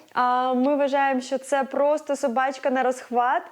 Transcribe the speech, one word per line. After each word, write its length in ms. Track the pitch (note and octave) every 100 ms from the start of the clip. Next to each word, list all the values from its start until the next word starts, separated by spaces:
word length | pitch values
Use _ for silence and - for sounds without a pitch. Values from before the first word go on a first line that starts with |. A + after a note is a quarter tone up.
| -
а, 400 | - B3 B3 B3+
ми 220 | B3+ C4+ C#4+
вважаємо, 460 | C#4+ C#4 C#4 B3+
що 160 | B3+ C4
це 260 | - C#4
просто 520 | C4 C4+ C#4+ D4+ D4 C#4
собачка 540 | C#4 A#3 C4 C#4 C#4+
на 140 | C4
розхват 600 | B3+ B3+ - A#3+ B3 E4+ -